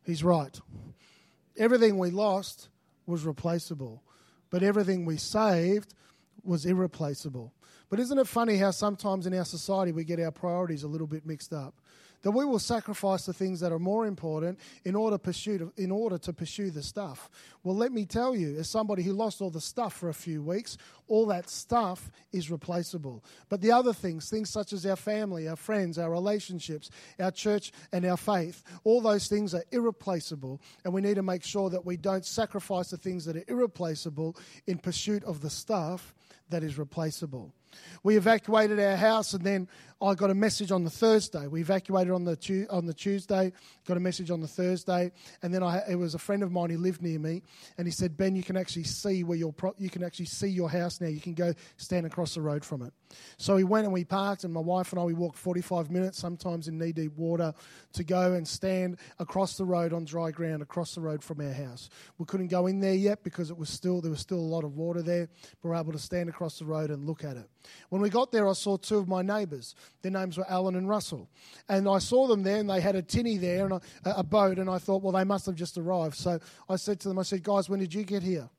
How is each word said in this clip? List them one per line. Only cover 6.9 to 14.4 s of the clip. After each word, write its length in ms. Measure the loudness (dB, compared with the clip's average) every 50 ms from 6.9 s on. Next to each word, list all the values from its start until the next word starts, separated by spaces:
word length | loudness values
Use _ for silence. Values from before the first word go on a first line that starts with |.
| -2 -4 -4 -4 -4 -6 -8 -10 -10 -10 -12 -14 _ _ _ -20 -20 -20 _ _
But 100 | -2 0
isn't 200 | 0 2 4 2
it 80 | 2
funny 320 | 4 2 2 4 4 4 4
how 120 | 4 4
sometimes 560 | 2 2 0 0 0 0 -2 -2 -2 0 -2
in 60 | -2
our 140 | 0 0 -2
society 460 | -2 -6 -8 -2 0 0 2 2 0
we 120 | 0 -2 -2
get 160 | -2 -2 -2
our 120 | -2 -2
priorities 500 | -4 -4 -4 -2 -2 -2 -2 -2 -4 -6
a 60 | -6 -6
little 180 | -6 -6 -6
bit 180 | -6 -6 -8 -8
mixed 300 | -10 -10 -10 -10 -10 -10
up? 260 | -10 -10 -12 _ _ _ _ -20 -20 -20 -20 _ _
That 80 | 0 2
we 140 | 2 4 2
will 160 | 2 0 0
sacrifice 640 | 0 0 -2 -2 -2 -6 -6 -2 0 0 0 0 -2
the 60 | -6
things 260 | -4 -4 -2 -4 -2 -2
that 120 | -2 -2
are 80 | -2 0
more 260 | 0 0 0 0 0
important 540 | -2 -4 -4 -4 -4 -2 -2